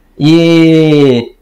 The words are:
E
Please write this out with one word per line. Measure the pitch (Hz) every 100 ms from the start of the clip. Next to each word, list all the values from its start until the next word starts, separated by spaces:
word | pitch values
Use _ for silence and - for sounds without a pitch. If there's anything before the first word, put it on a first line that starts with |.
| _ -
E | 147 165 165 165 160 160 156 147 139 120 - _